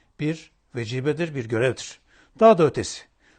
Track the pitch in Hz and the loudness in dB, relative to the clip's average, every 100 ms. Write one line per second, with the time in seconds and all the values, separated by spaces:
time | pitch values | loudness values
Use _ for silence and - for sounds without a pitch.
0 | _ - 151 160 - _ _ 127 110 127 | _ -8 -6 -6 -12 _ _ -10 -6 -4
1 | 139 147 170 139 113 113 127 - - - | -4 -2 -4 -6 -4 0 0 -2 -10 -18
2 | _ _ _ - 226 180 147 120 95 - | _ _ _ 4 6 6 4 0 -8 -10
3 | - _ _ | -18 _ _